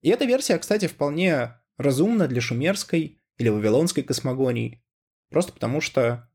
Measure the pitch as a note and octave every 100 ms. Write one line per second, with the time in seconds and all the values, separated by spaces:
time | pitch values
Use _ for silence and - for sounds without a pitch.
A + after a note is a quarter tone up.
0 | D3 A#3 C4 B3+ - B3+ - G#3+ F3 -
1 | C#3+ D3+ F#3 D3+ A#2 - _ - C#3 C3
2 | F#3+ A#3 D3+ B2 A#2 A#2+ D#3 G3+ - E3+
3 | D3+ _ _ _ A#2+ G#2+ G#2+ A#2 F3 -
4 | C3 - C3+ C3 C3 A#2 A#2 - _ _
5 | _ _ _ D#3 F3+ - A#2 C#3+ - -
6 | A#2+ A#2+ _